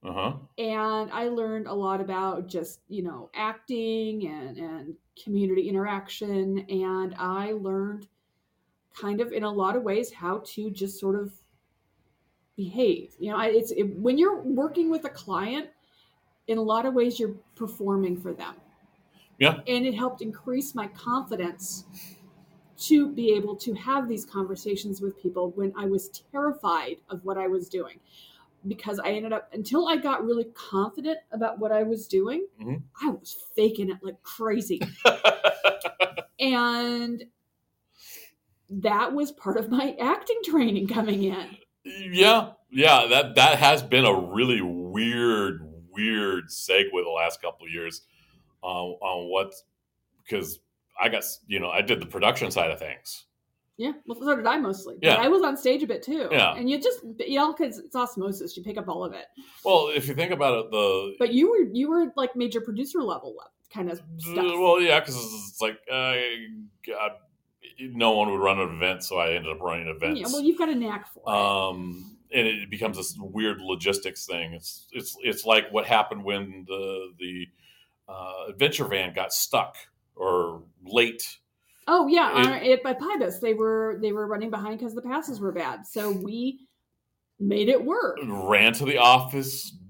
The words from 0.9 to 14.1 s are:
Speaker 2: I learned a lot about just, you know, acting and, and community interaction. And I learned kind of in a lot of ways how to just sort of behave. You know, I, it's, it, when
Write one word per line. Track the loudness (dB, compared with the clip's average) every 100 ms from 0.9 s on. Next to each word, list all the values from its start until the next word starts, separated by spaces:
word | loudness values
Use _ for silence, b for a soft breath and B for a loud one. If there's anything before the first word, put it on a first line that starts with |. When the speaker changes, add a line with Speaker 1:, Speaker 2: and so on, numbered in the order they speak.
| -2 -4
Speaker 2:
I | -4 -4
learned | -2 -4 -4 -6
a |
lot | -4 -2 -2
about | -4 -4 -4 -4 -6
just, | -8 -8 -12 -12
you | -8
know, | -8 -8 -14
acting | -8 -8 -8 -8 -4 -2 -2 -4 -4 -6
and, | -8 -12 -10
and | -10 -10 -14 -16 _ _
community | -4 0 2 2 2
interaction. | 0 0 -4 -8 -10 -4 -2 0 -2 -2
And | -2 -2 -2 -4 -6
I | -4 -4 -4
learned | -4 -4 -4 -4 -8 -14 _ _ _ _ _ _ _ _
kind | -12 -6 -4
of | -2
in | -4
a | -4
lot | 0 0 0
of |
ways | 0 -2 -2
how | -6 -6 -6 -6
to | -8 -8
just | -6 -8 -4
sort | -2 -2
of | -4 -12 _ _ _ _ _ _ _ _ _ _ _ -10
behave. | -8 0 2 2 -4 -10
You | -6
know, | -2
I, | 2
it's, | 2 2
it, | 0
when | -2 0 2